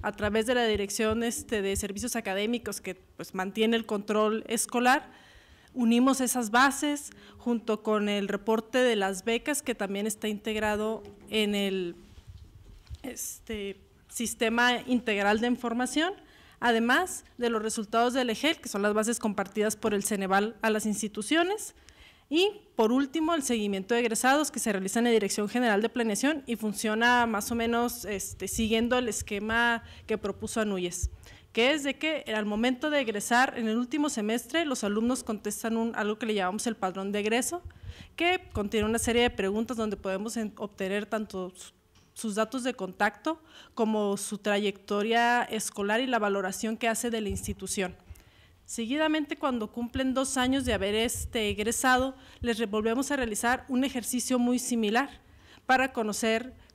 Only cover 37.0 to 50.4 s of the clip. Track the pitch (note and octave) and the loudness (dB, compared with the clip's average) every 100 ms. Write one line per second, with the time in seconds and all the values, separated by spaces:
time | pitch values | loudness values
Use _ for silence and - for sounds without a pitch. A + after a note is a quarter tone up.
37 | G3 G#3 G#3 A#3 B3 F4 - - - - | -4 -2 0 0 0 -4 -10 -16 -14 -14
38 | - - E4+ F4+ - - G#3 A3+ G#3+ A#3 | -12 -2 0 0 -2 -6 -2 0 2 0
39 | - A#3 A#3+ A#3+ F#3+ G#3 A3+ A#3 A3 G3 | 2 4 4 2 0 0 -2 -2 -4 -4
40 | G3 F#3+ G#3+ A#3 G#3 - G#3 - F#3+ G3+ | -4 -4 -4 -4 -6 -6 -10 -4 -2 -2
41 | G#3 A3 G#3 F#3+ F3+ - - - _ _ | -2 -6 -6 -8 -8 -12 -20 -20 _ _
42 | _ - A3 G3+ A3 C4 B3+ B3 F#3 F3+ | _ -8 -4 -2 -2 -2 -4 -4 -6 0
43 | G#3 - D#4 E4 - - - - A3 G#3+ | 0 0 -4 -4 -8 -20 -10 -2 0 2
44 | G#3 G3+ - G3+ G#3 G3+ G#3 G#3 - G#3 | 0 -2 -4 -4 0 0 0 -4 -4 -2
45 | A3 A3+ A#3+ A#3+ - A3 - - G3+ A3 | 2 2 4 2 0 -4 -6 -4 0 0
46 | C4 A#3 G#3 G3 F#3 F#3+ A3 A3+ A3+ A3 | 0 0 2 0 -2 -4 -6 -2 -2 0
47 | A#3+ A3+ G3+ F#3+ - G3 F#3+ - F3+ - | -2 -2 -4 -4 -6 -8 -6 -2 -4 -6
48 | - - - _ - _ - - A3+ D4 | -18 -20 -20 _ -20 _ -12 -6 -2 0
49 | D#4 D#4 D4 D#4+ D4 B3 G#3+ - A#3+ C4 | 2 2 -2 -2 0 0 -4 -6 -4 -2
50 | C4 B3+ C4+ C4+ | 0 0 0 2